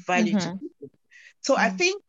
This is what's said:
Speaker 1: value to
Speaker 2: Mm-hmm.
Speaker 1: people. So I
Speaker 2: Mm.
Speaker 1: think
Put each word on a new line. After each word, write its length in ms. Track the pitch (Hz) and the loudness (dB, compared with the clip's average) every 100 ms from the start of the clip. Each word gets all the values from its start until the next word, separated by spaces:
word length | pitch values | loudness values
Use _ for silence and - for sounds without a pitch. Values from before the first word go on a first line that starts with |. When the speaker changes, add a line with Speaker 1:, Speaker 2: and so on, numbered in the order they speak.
| 180 | -2
Speaker 1:
value 280 | 233 214 202 | 0 2 0
to 80 | 170 | -2
Speaker 2:
Mm-hmm. 80 | 190 | -6
Speaker 1:
people. 320 | 302 - - - _ - - _ | -12 -16 -20 -20 _ -20 -20 _
So 140 | - 269 | 0 2
I 120 | 220 | 2
Speaker 2:
Mm. 80 | 190 | 2
Speaker 1:
think 260 | 359 403 | 0 -2